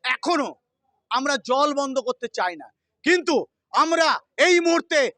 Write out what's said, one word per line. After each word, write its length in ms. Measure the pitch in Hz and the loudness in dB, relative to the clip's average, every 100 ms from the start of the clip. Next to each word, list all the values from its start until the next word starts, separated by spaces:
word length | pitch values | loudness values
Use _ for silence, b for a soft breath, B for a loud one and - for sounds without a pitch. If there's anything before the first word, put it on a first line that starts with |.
এখনো 440 | 254 254 294 339 226 - _ _ _ _ _ | -4 -4 -2 -2 -2 -8 _ _ _ _ _
আমরা 240 | 240 277 277 | -4 -2 -4
জল 240 | 220 262 294 | 0 0 0
বন্ধ 220 | 285 277 262 | 0 -2 -4
করতে 260 | 233 247 233 | -4 -8 -8
চাই 200 | - 180 165 | -4 -6 -6
না, 120 | 117 _ _ _ | -18 _ _ _
কিন্তু 320 | 285 359 339 269 - _ _ | 0 0 2 -2 -2 _ _
আমরা 360 | 220 311 330 320 214 _ - | 0 2 2 2 0 _ 0
এই 180 | 320 349 | 4 4
মুহূর্তে 380 | 339 339 - 311 247 | 2 0 0 0 0